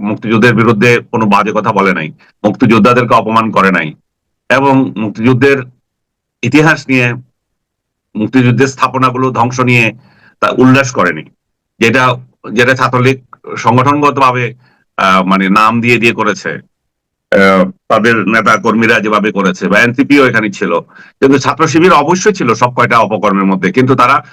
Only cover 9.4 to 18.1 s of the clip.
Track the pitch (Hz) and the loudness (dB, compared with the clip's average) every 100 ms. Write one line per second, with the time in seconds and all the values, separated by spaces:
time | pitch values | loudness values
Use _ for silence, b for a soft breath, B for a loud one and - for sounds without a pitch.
9.4 | 120 127 123 123 110 - b b b b | -4 -2 0 2 0 -4 b b b b
10.4 | - - 131 135 131 107 90 78 71 _ | -2 2 4 4 0 -2 -2 -4 -12 _
11.4 | _ _ _ - 113 127 127 127 - _ | _ _ _ -4 -2 0 -2 -2 -10 _
12.4 | 92 107 123 127 127 127 127 135 _ - | -8 -2 0 0 -2 0 0 -2 _ -20
13.4 | - - 117 120 135 147 143 131 131 123 | -16 -6 -2 0 0 0 0 0 -2 -2
14.4 | 117 - _ _ _ - 98 95 92 95 | -6 -10 _ _ _ -4 0 2 0 0
15.4 | 95 104 110 117 117 117 117 110 104 95 | 0 2 2 0 0 0 0 -2 -4 -4
16.4 | 85 71 - _ _ _ _ _ - 101 | -8 -12 -16 _ _ _ _ _ -2 2
17.4 | 98 95 92 - - 110 110 | 4 2 0 -4 -2 0 0